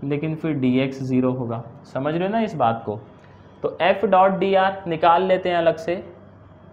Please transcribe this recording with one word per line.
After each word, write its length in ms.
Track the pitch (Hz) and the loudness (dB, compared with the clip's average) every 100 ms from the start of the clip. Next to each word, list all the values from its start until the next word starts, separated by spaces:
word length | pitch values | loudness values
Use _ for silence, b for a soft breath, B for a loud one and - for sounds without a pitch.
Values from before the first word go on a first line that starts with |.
लेकिन 300 | 143 147 160 156 | -4 -2 -2 -2
फिर 180 | 160 | -2
डीएक्स 480 | 147 127 127 135 131 | 0 2 2 0 -2
ज़ीरो 280 | 131 127 127 | -2 0 0
होगा। 300 | 127 117 117 - - | -2 -4 -8 -10 -18
समझ 300 | - 131 139 | -10 -6 -4
रहे 80 | 165 | -2
हो 100 | 185 | -2
ना 80 | 220 | -2
इस 140 | 220 156 | -2 0
बात 260 | 120 117 - | 0 0 -4
को? 120 | 107 - B B B B - | -8 -10 B B B B -8
तो 140 | - - | -8 0
F 220 | 170 - 220 | 0 2 2
dot 320 | 185 190 185 | 4 4 2
D 140 | 196 190 | 2 2
R 260 | 190 196 170 | 2 -2 -6
निकाल 340 | 160 175 175 | 0 4 4
लेते 240 | 185 185 185 | 4 0 0
हैं 80 | 175 | 0
अलग 200 | 165 165 | 2 0
से। 160 | - 180 - - - - - - - | -2 -6 -8 -18 -20 -20 -20 -20 -20